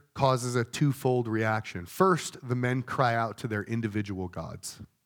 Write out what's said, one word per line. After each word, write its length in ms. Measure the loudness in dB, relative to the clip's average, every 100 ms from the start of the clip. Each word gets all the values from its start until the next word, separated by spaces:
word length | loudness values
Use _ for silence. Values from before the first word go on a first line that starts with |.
| _
causes 420 | 0 2 4 2 -2
a 80 |
twofold 640 | -2 2 2 2 2 2 2
reaction. 580 | 0 2 0 -4 -10 -6
First, 500 | 2 4 4 0 -10
the 120 | -4
men 280 | 0 2 0
cry 320 | -2 2 2
out 220 | 2 -2 -4
to 100 | -4
their 160 | -4
individual 640 | -2 -2 0 -2 -2 -4 -6
gods. 520 | -6 -10 -10 -12 -14 -18 _